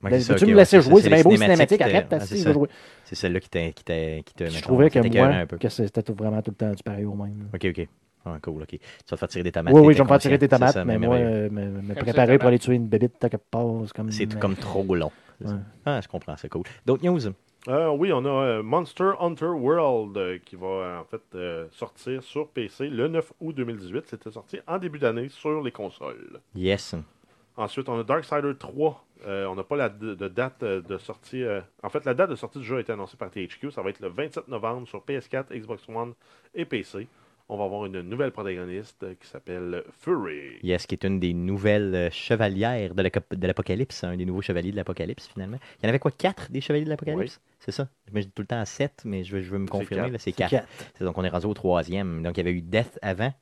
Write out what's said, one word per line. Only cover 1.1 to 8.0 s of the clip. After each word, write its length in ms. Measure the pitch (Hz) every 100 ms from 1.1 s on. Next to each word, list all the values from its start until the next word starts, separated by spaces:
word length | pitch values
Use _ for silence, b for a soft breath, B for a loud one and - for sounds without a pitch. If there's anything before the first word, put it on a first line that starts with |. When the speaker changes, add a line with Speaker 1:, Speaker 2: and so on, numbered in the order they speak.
| 156
Speaker 2:
bien 80 |
beau, 80 | 165
Speaker 1:
cinématiques 260 | 214 208 170 143
Speaker 2:
cinématique, 80 | 214
Speaker 1:
qui 60 |
Speaker 2:
arrête, 220 | 123 139 -
Speaker 1:
te-, 40 |
Speaker 2:
parce 140 | 208
Speaker 1:
ouais, 60 | 202
Speaker 2:
que 60 | 208
Speaker 1:
c'est 60 |
Speaker 2:
je 60 | 160
veux 60 |
Speaker 1:
ça. 60 | 147
Speaker 2:
jouer. 100 | 143 b b b
Speaker 1:
C'est 120 | - -
celle-là 240 | 95 90
qui 100 | -
t'a, 220 | - 82
qui 120 | 80
t'a, 380 | - 82 80 78
qui 100 | -
t'a, 120 | - 82
Speaker 2:
Je 100 | 82
Speaker 1:
mettons, 60 | -
Speaker 2:
trouvais 220 | 127 151
Speaker 1:
qui 80 | 139
Speaker 2:
que 60 |
Speaker 1:
t'écœurait 240 | 117 117 131
Speaker 2:
moi, 100 | 92
Speaker 1:
un 80 | 82
peu. 120 | 85
Speaker 2:
que 100 | 113
c'était 320 | - 107 113
tout, 140 | 107 104
vraiment 260 | 110 107
tout 80 | 107
le 40 | 101
temps 160 | 107
du 100 | 101
pareil 240 | - 101 104
au 80 |
même. 360 | 101 101 104 104
Speaker 1:
Ok, 120 | 98 95
ok. 220 | 87 80 _